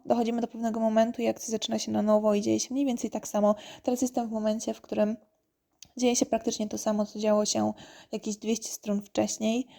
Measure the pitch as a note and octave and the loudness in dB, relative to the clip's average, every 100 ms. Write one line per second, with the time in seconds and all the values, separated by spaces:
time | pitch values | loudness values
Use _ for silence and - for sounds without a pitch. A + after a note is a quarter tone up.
0 | - A#3+ A#3 A#3 A#3 A3+ A#3 A3+ A3+ A3 | 0 2 2 -2 -4 -4 -4 0 2 4
1 | A3+ A#3 A3+ A3 - A3 - A3 A3+ G#3+ | 2 2 -2 -2 -4 -4 -2 -4 -2 0
2 | G#3+ G#3+ G#3+ G#3 A3 A3 - C4 C#4 A#3+ | 4 4 4 2 2 0 0 -2 0 0
3 | A3+ G#3+ - G#3 G#3 G#3+ - - - B3 | -4 -6 -4 2 4 2 -4 -8 -2 0
4 | B3+ B3+ A#3 A3 G#3+ A3 - A3 - G#3+ | 0 0 -4 -2 -2 -2 -4 -6 -4 0
5 | G#3 A#3 _ _ _ _ _ _ - B3 | 2 0 _ _ _ _ _ _ -16 0
6 | B3 B3 - A3+ A#3 A3 G#3+ G#3+ A3 G#3 | 2 2 2 0 -2 -4 -4 -4 -2 -2
7 | G#3 G#3 G#3+ G#3+ G#3+ G#3+ G#3+ - - - | -2 -2 2 2 2 0 -2 -2 -12 -20
8 | - A3 A3 G3+ G#3 A3 - - G#3 G3+ | -12 -8 -6 -4 -2 -2 -4 -8 -4 -4
9 | - - G#3 - A3 A#3 - | -2 -2 -2 -2 -2 -2 -4